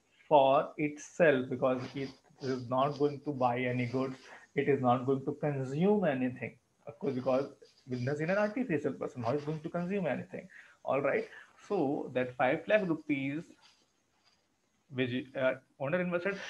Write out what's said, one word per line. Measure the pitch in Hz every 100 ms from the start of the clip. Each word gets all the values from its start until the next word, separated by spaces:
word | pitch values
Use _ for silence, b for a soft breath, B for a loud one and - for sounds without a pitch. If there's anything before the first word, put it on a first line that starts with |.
| _ _ -
for | 151 135 139 - -
itself, | 151 147 - - 165 131 127
because | 131 135 127 127
it | 139 135 - _ -
is | 135 127 120
not | 127 143 139
going | 147 139
to | 151
buy | 135 123 123
any | 127 123 120
goods, | 131 131 131 B B B
it | - 143
is | 131
not | 127 123 123
going | 135
to | 143
consume | 147 151 139 131 143 190 208
anything. | 175 131 127 120 113 - _ _ -
Of | -
course, | 139
because | 127 131 127 143 - - _ -
business | 123 123 147
is | 160
an | 196
artificial | 208 233 240 151 139
person, | 127 - 127
how | 113
is | 147
going | 143 156
to | 160
consume | 175 175 202 160
anything? | 123 - - - B B B
All | - 135
right. | - - - B B _ -
So | 202 139 151 -
that | 123 127 -
five | 127 160 -
lakh | 208 185
rupees | 156 - 139 139 147 - - - _ _ _ _ _ _ _ _ _ _ _ _
which, | 127 127 123 - 135
uh, | 131 127 _ -
owner | 135 180
invested, | 180 175 185 190